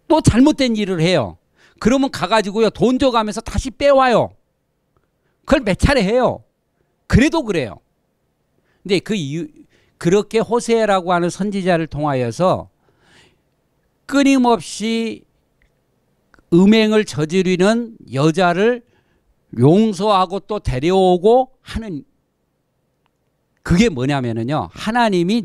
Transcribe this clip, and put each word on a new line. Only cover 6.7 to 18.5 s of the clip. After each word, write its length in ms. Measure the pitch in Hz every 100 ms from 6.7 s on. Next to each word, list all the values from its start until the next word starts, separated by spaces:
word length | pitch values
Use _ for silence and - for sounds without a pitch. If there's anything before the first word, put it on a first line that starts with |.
| _ _ _ -
그래도 360 | - 294 330
그래요. 380 | 233 180 117 - _ _ _ _ _ _ _ _ _ _
근데 160 | 180 190
그 160 | -
이유, 340 | 208 139 151 - - - _ _ -
그렇게 440 | 170 202 202 220
호세아라고 720 | 196 233 233 226 220 190 175
하는 160 | 175 175
선지자를 560 | - 202 196 180 170 160
통하여서 800 | 139 147 135 120 113 180 120 90 _ _ _ _ _ _ _ _ _ _ _ _ _
끊임없이 1200 | - 269 277 269 240 226 - - 214 226 226 220 _ _ _ _ _ _ _ _ _ _ _ _ -
음행을 540 | 170 196 220 214 214 208
저지르는 880 | - 151 185 185 180 190 233 233 - -
여자를 680 | 127 156 160 180